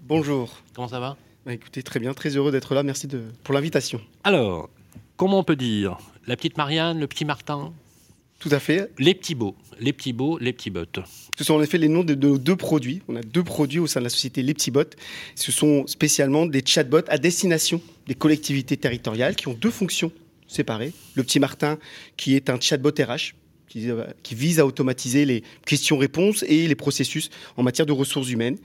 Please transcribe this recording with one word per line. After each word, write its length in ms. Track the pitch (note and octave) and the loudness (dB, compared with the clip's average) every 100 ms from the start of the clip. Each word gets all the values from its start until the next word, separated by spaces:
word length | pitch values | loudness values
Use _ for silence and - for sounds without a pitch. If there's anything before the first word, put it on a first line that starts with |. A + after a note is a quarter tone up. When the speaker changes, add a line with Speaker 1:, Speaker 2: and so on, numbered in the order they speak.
Speaker 1:
Bonjour. 580 | B2+ D#3 C#3+ C#3 A#2 - _ - | -2 0 0 -2 -4 -10 _ -12
Speaker 2:
Comment 120 | B2 | -8
ça 120 | B2 | -8
va ? 180 | B2+ C#3 _ _ C3 | -8 -12 _ _ -12
Speaker 1:
Bah, 60 | |
écoutez, 280 | A#2+ - - | -10 -10 -14
très 180 | - C#3 | -6 -4
bien, 140 | A#2 | -4
très 240 | C3+ D#3 C#3 | -4 -2 0
heureux 140 | C#3+ | 2
d'être 240 | C3+ - C3+ | 0 0 0
là. 80 | |
Merci 240 | C#3+ C3 C#3+ | 0 -4 -8
de, 160 | C3+ A2+ A#2+ | -10 -10 -12
pour 120 | - C#3 | -2 -2
l'invitation. 440 | D#3 D3+ - A#2+ G#2 _ | 2 -2 -2 -8 -12 _
Speaker 2:
Alors, 460 | G3 F#3 A2 E2+ - _ _ - - - | 2 2 2 -2 -8 _ _ -20 -12 -2
comment 220 | F#3 G3 | 2 2
on 40 | |
peut 120 | F3 D3 | 2 0
dire ? 420 | B2+ G#2+ G2 F2 - - - | 0 0 -2 -6 -14 -14 -8
La 80 | B2 | -4
petite 220 | E3 - | -4 -4
Marianne, 420 | C#3+ D#3 E3 E3 | -2 0 0 -2
le 80 | C#3 | -4
petit 180 | - D3+ | -4 -4
Martin ? 480 | D3 - D3 D3 E3 _ _ _ _ _ - | -6 -6 -8 -8 -16 _ _ _ _ _ -10
Speaker 1:
Tout 100 | D#3 | -2
à 80 | C#3+ | 0
fait. 320 | - D#3+ G3 - | 2 -2 -2 0
Speaker 2:
Les 140 | C#3 | 2
petits 220 | G3 - C#3+ | 2 -2 -4
beaux, 200 | G#2 - - - | -6 -6 -18 -6
les 140 | B2 | -4
petits 180 | C#3+ C3 | -4 -6
beaux, 260 | A#2 C#3 E3 | -4 -2 -2
les 140 | A#2+ | -4
petits 180 | B2 - | -4 -6
bots. 140 | F2+ E2+ - F#2+ - - - | -6 -6 -8 -12 -16 -14 -4
Speaker 1:
Ce 80 | D3 | 2
sont 80 | |
en 80 | D#3 | 4
effet 160 | D3+ - | 4 4
les 100 | D3+ | 4
noms 160 | D#3+ | 4
de, 100 | F3 | 2
de 140 | C#3 C#3+ | 4 4
nos 100 | C3+ | 4
deux 200 | C3 F#3 | 2 0
produits. 440 | - D#3 B2 E3+ - | 2 0 0 -6 -8
On 80 | A#2 | -10
a 60 | |
deux 220 | A2 C#3+ | -4 -2
produits 360 | F3 - C#3+ D#3 | -2 0 0 0
au 80 | D#3 | 0
sein 140 | C3 | 0
de 20 | |
la 60 | A#2+ | -2
société 340 | - C3 C#3 | -2 -4 -2
Les 100 | B2+ | -2
Petits 160 | D3+ - | -2 0
Bots. 140 | C3 - - - - - - | 2 0 -4 -16 -16 -14 -8
Ce 180 | - | -4
sont 340 | - D3+ C#3+ C3+ | 2 4 4 2
spécialement 580 | - D3+ - C#3 D3 E3 | 0 0 2 4 4 2
des 160 | C3+ B2+ | 0 2
chatbots 420 | - C#3 D#3 F3+ | 2 4 2 2
à 100 | D3+ | 2
destination 640 | E3 F3 F#3+ D#3+ - E3+ - - - | 2 2 2 2 0 -2 -6 -16 -8
des 100 | C3 | 0
collectivités 600 | D#3 D3+ D3 C#3 B2+ C#3 | 2 2 2 -2 0 -2
territoriales 640 | C3+ A#2+ - A2 C3 G#3+ | -2 -2 -4 0 0 -2
qui 100 | - | -6
ont 60 | |
deux 180 | A#2 G#3+ | -2 -2
fonctions 400 | - F#3 - E3 - _ _ - | -2 -2 -2 -4 -6 _ _ -12
séparées. 460 | - C#3 A2 C3 - - - | -4 -2 -2 -6 -10 -10 -4
Le 80 | |
petit 160 | B2 - | 0 2
Martin, 400 | C3+ - D3 D#3 - - - - | 2 0 -2 -2 -8 -20 -18 -6
qui 180 | C3+ C3+ | 2 2
est 140 | C3+ | 2
un 100 | B2 | -2
chatbot 300 | - D3 C#3 | 0 2 0
R 260 | D3 B2 C3+ | 0 -2 -2
H, 160 | - - _ _ _ | -8 -12 _ _ _
qui, 200 | A2+ A#2 | -10 -6
euh, 180 | A2+ - - | -6 -8 -12
qui 120 | - A2+ | -12 -4
vise 240 | D3+ D#3+ | 0 4
à 60 | C#3 | 4
automatiser 580 | B2 C3 B2+ B2+ C3 | 4 0 0 0 2
les 200 | D3 A#2 - - - | 4 0 -4 -12 -2
questions-réponses 800 | D3 - D3 C3+ D#3 G3 G#3+ | 0 2 2 2 2 2 2
et 240 | - D#3 E3 | 2 4 4
les 80 | C#3+ | 0
processus 540 | C#3+ - C3 D#3 - - - - | 0 -2 -2 -2 -6 -12 -12 -2
en 80 | |
matière 220 | B2 B2 D#3 | 0 2 2
de 80 | |
ressources 360 | C#3 C3+ D3 B2+ | 2 0 -2 -2
humaines. 280 | A#2+ A#2 E3+ | 0 -2 -2